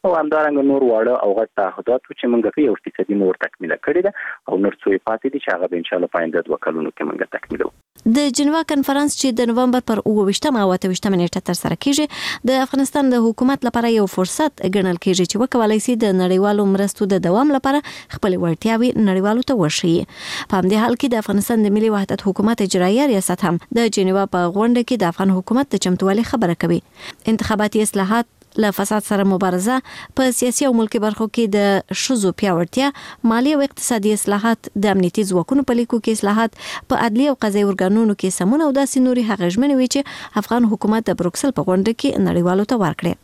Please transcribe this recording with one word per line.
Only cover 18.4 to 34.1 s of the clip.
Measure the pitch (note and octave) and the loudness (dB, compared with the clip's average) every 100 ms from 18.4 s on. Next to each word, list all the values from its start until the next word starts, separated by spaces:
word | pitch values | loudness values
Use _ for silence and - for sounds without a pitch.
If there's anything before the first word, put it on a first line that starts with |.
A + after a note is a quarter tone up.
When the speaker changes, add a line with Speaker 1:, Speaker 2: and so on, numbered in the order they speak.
Speaker 2:
وړتیاوې | F3 D#3+ A3+ A3+ B3 - G#3 | -2 0 0 2 2 2 2
نړیوالو | F#3+ G3+ A3+ B3+ | 2 0 0 0
ته | B3+ | 0
وښيي. | D3+ - F3 E3+ - - - - - | 0 0 0 0 -2 -12 -12 -12 -2
په | G3 | 0
همدې | F3+ G#3+ | 2 2
حال | A#3+ B3+ | 2 0
کې | C#4 A#3 | 0 -2
د | |
افغانستان | G#3 G3+ G3 A#3 G#3 | 0 -2 0 2 2
د | G#3 | 2
ملي | A3 G#3 | 2 0
وحدت | G3 G3 G3+ | -2 -2 -2
حکومت | F#3+ G#3 A#3 G3 | 0 0 0 0
اجرایي | F#3+ F3+ A3+ D4 | 2 2 2 2
ریاست | G3+ F#3 F3+ F3 | 0 0 -2 0
هم | E3+ - A#3 | -2 -2 0
د | A3+ G#3 | 0 0
جنوا | F#3 F#3+ G3 F3+ | 0 0 0 0
په | F3 | 0
غونډه | G3 A#3 A#3+ A#3+ | 0 2 2 0
کې | A#3+ | 0
د | F3 - | 0 0
افغان | G3 F#3 | 0 0
حکومت | - A#3 C#4 | 0 -2 0
د | G3+ F3+ | -2 0
چمتووالي | F3+ F#3+ G3+ A3+ | 0 2 0 0
خبره | B3 F3+ E3+ | 0 0 0
کوي. | E3+ F3 _ - - - - | 0 0 _ -20 -20 -8 -2
انتخاباتي | A3 - G#3+ G#3 G#3+ G#3+ | 0 0 0 0 0 0
اصلاحات، | G3+ F#3+ A3+ A#3 _ _ - | 0 0 0 -2 _ _ -2
له | G#3 F#3+ | -2 0
فساد | G3 G#3+ - | -2 -2 0
سره | G3+ G3 | 0 2
مبارزه، | F#3 F#3+ F3+ G3+ C4 - - - - | 2 0 0 0 -2 -4 -20 -8 0
په | C4 A#3 | 0 2
سیاسي | B3 - C#4 | -2 0 2
او | A#3 | 2
ملکي | A3 A#3 | 0 0
برخو | G#3+ G#3+ A3 | -2 -2 -4
کې | - A3+ G#3 | 0 0 2
د | G3+ G3 - F#3 | 2 2 -2 -6
ښځو | - B3+ F#3+ - | -2 0 0 0
پیاوړتیا، | G3+ E3+ F3 - C#4 - - - A3+ | 0 0 0 0 -2 -4 -20 -2 0
مالي | A3+ C4+ D4+ | 2 2 2
او | C#4 | 0
اقتصادي | - - A#3 G#3 | -4 -4 0 0